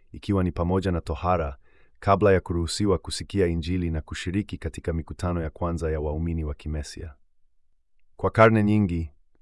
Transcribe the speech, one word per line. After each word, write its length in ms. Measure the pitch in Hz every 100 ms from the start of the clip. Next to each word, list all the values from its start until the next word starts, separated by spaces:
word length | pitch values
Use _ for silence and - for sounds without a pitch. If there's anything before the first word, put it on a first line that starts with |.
| -
ikiwa 320 | - - 98
ni 80 | 90
pamoja 400 | - 87 95 92
na 80 | 85
tohara, 560 | - 76 90 90 73 - - _ - _
kabla 320 | - 98 101
ya 80 | 92
kuruhusiwa 580 | - 85 82 - 104 87
kusikia 480 | - - - 101 90
Injili 440 | 85 80 92 85
na 100 | 80
kushiriki 580 | - - 90 95 - -
katika 340 | - - -
mikutano 500 | 80 - - 90 87
ya 80 | 80
kwanza 400 | - 87 82 80
ya 100 | 76
waumini 440 | 76 78 85 80
wa 100 | 76
Kimesia. 600 | 71 78 76 71 - 82 - _ _ _ _ _ _ _ _ - -
Kwa 140 | 95
karne 320 | - 113 110
nyingi, 480 | 104 107 98 85 80 - _ _